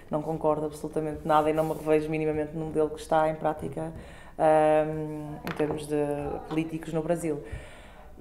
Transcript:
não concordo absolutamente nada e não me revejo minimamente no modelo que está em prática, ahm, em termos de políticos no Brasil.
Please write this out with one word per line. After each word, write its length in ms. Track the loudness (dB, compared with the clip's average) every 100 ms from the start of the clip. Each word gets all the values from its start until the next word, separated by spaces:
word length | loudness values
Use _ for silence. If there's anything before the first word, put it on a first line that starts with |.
| -6
não 120 | -4
concordo 440 | -2 0 2 2 -2
absolutamente 600 | -6 -6 -4 -4 -4 2
nada 240 | 4 4
e 40 |
não 100 | 2
me 100 | 0
revejo 360 | -2 2 2 2
minimamente 440 | 0 0 0 -2
no 120 | -4 -2
modelo 240 | 0 0
que 100 | -2
está 300 | 0 2 4
em 60 | 2
prática, 580 | -2 -2 -6 -6 -8 -10 -14 -16 -16 2
ahm, 1000 | 6 8 8 6 4 -2 -4 -6 -8 -8 -6
em 60 | -2
termos 320 | 0 -2 -2
de 80 | 0 0 -2 -4 -6 -4
políticos 420 | -4 -2 -6 -4
no 100 | -4
Brasil. 400 | 0 0 0 -4 -6 -12 -12 -18 -20 -20 -18 -2